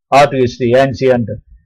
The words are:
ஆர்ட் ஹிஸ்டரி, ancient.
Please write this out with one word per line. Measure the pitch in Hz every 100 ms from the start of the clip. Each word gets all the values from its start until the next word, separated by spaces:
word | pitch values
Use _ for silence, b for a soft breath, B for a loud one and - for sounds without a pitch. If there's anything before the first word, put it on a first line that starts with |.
| -
ஆர்ட் | 135 143
ஹிஸ்டரி, | 135 123 -
ancient. | 120 127 135 104 131 123 104 107 _ -